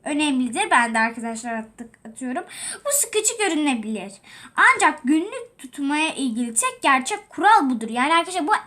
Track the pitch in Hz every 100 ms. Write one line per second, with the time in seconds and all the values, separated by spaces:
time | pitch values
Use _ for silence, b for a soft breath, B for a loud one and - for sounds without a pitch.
0 | 339 294 302 262 247 233 415 294 233 226
1 | 226 233 226 226 247 226 220 - 233 _
2 | 220 - 254 269 370 B B B 571 554
3 | - 427 427 466 403 311 294 240 214 214
4 | 190 - B B B - 415 539 339 294
5 | 247 311 392 508 480 _ 254 - 277 302
6 | 311 - 262 220 240 226 508 508 311 262
7 | 254 415 - - 392 440 277 240 220 233
8 | 277 330 339 359 302 427